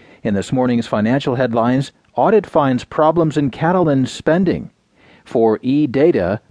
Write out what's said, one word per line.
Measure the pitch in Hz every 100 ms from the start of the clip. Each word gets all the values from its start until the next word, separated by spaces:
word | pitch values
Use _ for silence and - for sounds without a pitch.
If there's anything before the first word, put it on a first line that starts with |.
| - -
In | 120
this | 101 -
morning's | 131 123 120 113
financial | 110 110 135 139 123
headlines, | 123 113 117 131 143 - _ -
audit | 147 214 -
finds | 170 139 123
problems | - - 156 165 160 151
in | 139
Catalan | - 160 185 170 135 127
spending. | - - 165 175 87 - _ _ _ _ - -
For | 120 113 107
e-data, | 123 143 147 117 160 139 87 104 -